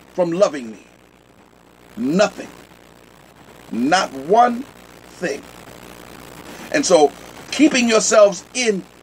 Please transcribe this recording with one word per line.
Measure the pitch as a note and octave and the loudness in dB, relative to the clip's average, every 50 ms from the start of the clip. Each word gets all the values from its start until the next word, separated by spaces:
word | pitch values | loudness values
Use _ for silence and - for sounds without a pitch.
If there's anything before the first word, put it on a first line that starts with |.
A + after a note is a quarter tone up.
| - - - | -20 -14 -4
from | F3 F3+ E3+ | -4 -4 -2
loving | E3 F3+ G3+ F3 C#3+ C#3+ A#2+ A2 | 0 0 0 -2 -2 -8 -12 -12
me. | G#2+ - - - - _ _ _ _ _ _ _ _ _ - _ _ _ - - - - - - - | -16 -18 -20 -20 -20 _ _ _ _ _ _ _ _ _ -20 _ _ _ -20 -20 -20 -20 -20 -20 -12
Nothing. | G#2 A#2 C3+ D#3+ F#3+ G#3 F3+ - - - - - - - - - - - - - - - - - - - - - - - - - - - - | -8 -4 -2 0 0 0 0 -2 -10 -18 -18 -20 -20 -20 -20 -20 -20 -20 -20 -20 -20 -20 -20 -20 -20 -20 -20 -20 -20 -20 -20 -20 -20 -18 -10
Not | - A2 B2 C#3+ F3 F#3+ G3 - | -6 -4 -2 0 0 0 -2 -2
one | - C3+ C3+ D#3+ G3+ A#3 A#3+ A#3+ A#3+ A#3+ - - - - - - - - - - | -8 -10 -4 0 2 4 4 2 0 -4 -10 -14 -18 -20 -20 -20 -20 -20 -20 -20
thing. | - - F3+ D#3 C#3 - - - - - - - - - - - - - - - - - - - - - - - - - - - - | -16 -10 -8 -8 -8 -8 -12 -18 -20 -20 -20 -20 -20 -20 -20 -20 -20 -20 -20 -20 -20 -20 -20 -20 -20 -20 -20 -20 -18 -18 -14 -6 -4
And | D3+ C#3+ | -4 0
so, | - F#3 D#3 D3+ - - - - - - - - - | 2 4 4 4 2 0 -4 -20 -20 -20 -20 -16 -10
keeping | - - D4 D4+ - B3+ A#3+ A#3 | 0 2 2 2 2 2 0 2
yourselves | A3 G#3+ - - A3+ A3 G#3 G3+ F#3 - - - - | 2 0 0 4 6 6 6 6 4 -2 -14 -12 -8
in | B3+ B3 A3+ G3+ F3+ - - - - | -4 -2 -2 -2 -4 -6 -14 -20 -20